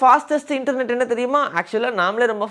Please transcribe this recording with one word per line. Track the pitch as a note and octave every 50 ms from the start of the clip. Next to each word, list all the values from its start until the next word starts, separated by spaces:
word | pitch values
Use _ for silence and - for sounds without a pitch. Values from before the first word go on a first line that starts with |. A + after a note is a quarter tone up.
ஃபாஸ்டஸ்ட் | C4 B3+ C4 D4 D4 - D4+ D4 - - D4
இன்டர்நெட் | C4 C4 C#4 C4+ B3+ B3+ A3 A#3+
என்ன | B3 B3+ A3+ A#3
தெரியுமா? | A3+ B3 B3 C#4 D4 C#4 - - E3+
Actually, | F3+ - - A3 A#3 B3+ A#3+ F#3+
நாமளே | F3 F#3 G#3 A3+ A#3+ A#3 A3
ரொம்ப | G#3 G3+ G#3+